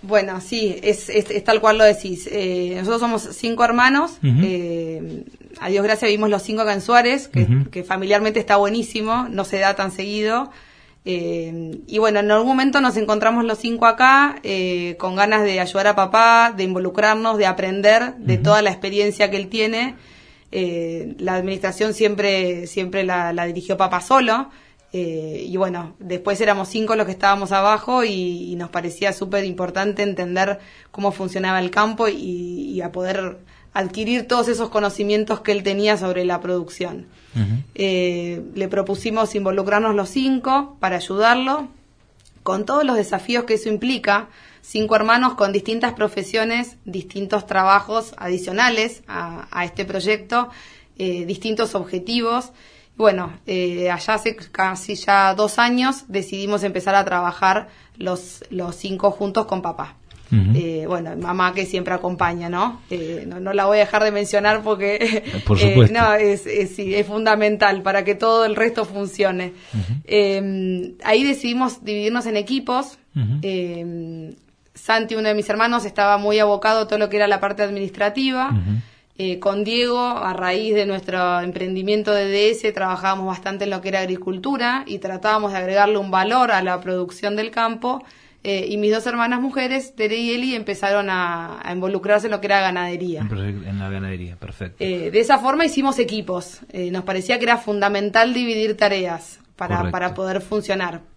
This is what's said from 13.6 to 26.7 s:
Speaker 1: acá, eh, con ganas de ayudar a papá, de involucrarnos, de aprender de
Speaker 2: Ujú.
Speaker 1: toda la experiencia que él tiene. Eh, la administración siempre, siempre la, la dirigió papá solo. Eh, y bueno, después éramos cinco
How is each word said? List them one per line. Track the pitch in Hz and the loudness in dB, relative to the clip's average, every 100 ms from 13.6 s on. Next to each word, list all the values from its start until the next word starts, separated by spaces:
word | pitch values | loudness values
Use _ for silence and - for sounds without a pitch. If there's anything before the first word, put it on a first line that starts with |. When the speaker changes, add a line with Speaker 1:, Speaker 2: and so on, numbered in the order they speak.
| 233 233 | -4 2
Speaker 1:
acá, | 233 226 254 269 285 285 | 4 6 6 6 4 0
eh, | - 190 185 175 175 175 | -6 -2 -2 -2 -4 -6
con | 185 185 | -4 2
ganas | 202 214 | 4 4
de | 208 185 | 2 0
ayudar | 180 190 202 | 0 2 2
a | 202 | 4
papá, | 190 220 226 233 233 202 | 4 6 8 8 6 2
de | |
involucrarnos, | 190 185 185 180 214 214 226 220 | -2 -2 -2 2 2 4 2 2
de | |
aprender | 190 185 185 196 208 220 247 254 | 2 0 -2 2 6 6 4 -4
de | 226 113 | 0 2
Speaker 2:
Ujú. | |
Speaker 1:
toda | 143 214 | 6 6
la | 208 | 4
experiencia | 185 196 202 208 208 208 | 0 -4 0 0 2 0
que | 196 | 0
él | 190 | -4
tiene. | 220 220 226 247 247 - - - _ _ | -2 0 0 -4 -6 -20 -20 -20 _ _
Eh, | 190 180 170 165 165 160 - | -4 -2 -2 -4 -6 -8 -6
la | 185 185 | -2 -2
administración | 180 160 190 185 214 | -2 -2 -4 -2 -2
siempre, | 214 214 202 202 190 185 175 175 | 2 2 2 0 2 0 -2 -6
siempre | - 185 190 | -6 -4 -2
la, | 185 180 170 | 0 0 0
la | 170 | -2
dirigió | 175 170 - 190 | -4 -4 -4 0
papá | 190 185 | 0 0
solo. | - 262 247 226 269 - _ _ _ | 4 4 4 0 -2 -12 _ _ _
Eh, | 185 170 160 156 151 - | -6 -4 -4 -6 -8 -6
y | 185 | -2
bueno, | 190 175 165 - | -2 -2 -10 -14
después | 190 180 180 202 | -8 -4 -2 0
éramos | 214 196 | 2 2
cinco | 190 | 0